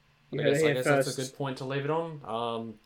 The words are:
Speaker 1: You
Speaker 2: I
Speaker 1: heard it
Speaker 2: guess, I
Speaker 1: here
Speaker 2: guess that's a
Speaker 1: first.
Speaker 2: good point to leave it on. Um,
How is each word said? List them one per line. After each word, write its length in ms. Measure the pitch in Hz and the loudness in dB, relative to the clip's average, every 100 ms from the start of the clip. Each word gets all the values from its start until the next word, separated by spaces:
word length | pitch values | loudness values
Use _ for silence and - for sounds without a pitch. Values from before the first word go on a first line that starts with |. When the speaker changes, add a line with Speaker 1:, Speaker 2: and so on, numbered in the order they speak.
| _ _ - | _ _ -10
Speaker 1:
You 80 | 139 | 0
Speaker 2:
I 40 | |
Speaker 1:
heard 60 | 143 | 2
it 40 | |
Speaker 2:
guess, 80 | 147 | 4
I 40 | 156 | 4
Speaker 1:
here 60 | 131 | 4
Speaker 2:
guess 100 | 139 | 4
that's 220 | 139 135 | 4 2
a 40 | 131 | 0
Speaker 1:
first. 160 | 131 | -4
Speaker 2:
good 60 | - | -4
point 200 | 135 127 | -6 -6
to 80 | 131 | -4
leave 180 | 139 | -4
it 80 | 143 | 0
on. 300 | 160 165 151 120 | -2 -2 -8 -6
Um, 500 | 113 117 117 113 107 | -4 -2 -2 -6 -12